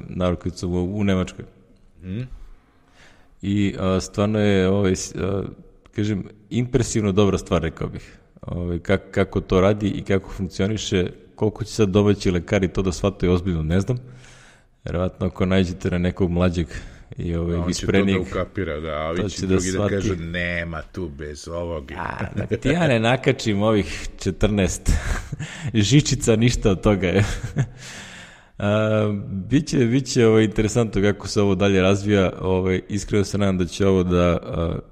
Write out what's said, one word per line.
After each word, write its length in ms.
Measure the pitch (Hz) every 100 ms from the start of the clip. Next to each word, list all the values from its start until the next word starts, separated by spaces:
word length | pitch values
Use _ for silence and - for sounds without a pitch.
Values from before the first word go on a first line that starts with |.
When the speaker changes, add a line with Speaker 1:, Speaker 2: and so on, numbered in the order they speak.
| -
Speaker 1:
narukvicom 640 | 90 90 85 92 82 90
u, 240 | 90 90 104
u 80 |
Nemačkoj. 400 | 101 92 92 - - _ _ _ _ -
Speaker 2:
Mhm. 200 | 92 101 127 - - - _ _ _ _ - _ _ -
Speaker 1:
I, 320 | 98 101 196 -
a, 240 | 92 95
stvarno 380 | 90 - 104 107
je, 300 | 104 95 92
ovaj, 240 | 98 98
s-, 220 | 92 - -
a, 260 | 92 95 - - - _ -
kažem, 320 | - 104 101 - - -
impresivno 600 | 117 123 - 117 117 104
dobra 260 | 95 101 90
stvar, 240 | - 87
rekao 260 | 80 - -
bih. 300 | 85 - - _ -
Ovaj, 360 | - 85 87 87
kak-, 320 | - 95 -
kako 300 | - 95 98
to 200 | - 95
radi 280 | 95 104 104
i 140 | -
kako 280 | - 98 -
funkcioniše, 760 | - 92 - 98 107 - 95 90 - -
koliko 300 | - 107 -
će 80 | 107
sad 160 | - 104
domaći 420 | 101 104 98 98
lekari 380 | 90 - 104 92
to 140 | -
da 100 | 95
shvataju 400 | 85 101 - 90
ozbiljno, 300 | 90 95 82
ne 180 | 78 90
znam. 180 | 98 123 - - - - - _ _ _
Verovatno 420 | - 87 92 - 95
ako 200 | - 92
nađete 440 | 95 90 90 95
na 80 | 87
nekog 300 | 90 - 90
mlađeg 360 | 87 90 87 80 - - - - -
i, 180 | 90
ovaj, 200 | 85 85
Speaker 2:
A 40 | 85
on 40 |
će 40 | 87
to 40 | 87
Speaker 1:
isprednijeg, 360 | 92 98 95 95
Speaker 2:
da 100 | 92
ukapira, 500 | 98 87 - 82 76
da, 100 | 80
a 140 | 76
ovi 120 | 80 87
Speaker 1:
to 120 | 101
Speaker 2:
će 80 | -
Speaker 1:
će 60 |
da 40 | 95
Speaker 2:
drugi 180 | 92 92
da 60 |
Speaker 1:
shvati. 220 | 95 101
Speaker 2:
kaže, 220 | 98 98 90
"Nema 640 | 82 87 87 87 85 80
tu 240 | - - 85
bez 400 | 69 73 71 -
ovog." 440 | 85 85 80 67
Speaker 1:
A, 340 | 78 - - 104 -
da 200 | 90 107
ti 120 | 127
ja 180 | 165 160
ne 120 | 117
nakačim 640 | 113 127 143 127 113 98
ovih 240 | 107 110 92 - - -
četrnaest 720 | 98 90 104 101 92 - - - - - -
<laughs> 400 | - - - 127 110
žičica, 600 | 101 143 - 123 - 110
ništa 340 | 120 - 110
od 100 | 90
toga 260 | 110 101 90
je. 160 | 95 104
<laughs> 40 | - - - 127 - - - - - - - _ -
A, 540 | 101 107 107 107 104 101 117
biće, 520 | 95 98 135 143 151
biće, 480 | 117 131 127 131 113
ovaj, 180 | 110
interesantno 580 | 110 95 107 120 113 101
kako 260 | 101 98 95
se 120 | 110
ovo 140 | 101
dalje 280 | 92 101 95
razvija. 500 | 92 101 104 101 92 -
Ovaj, 400 | 92 92 92 92 -
iskreno 360 | 101 - 107
se 140 | 95 101
nadam 200 | 101 92
da 60 | 85
će 200 | - 98
ovo 160 | 95
da, 360 | 90 87 87 85
a, 400 | - - 85 - -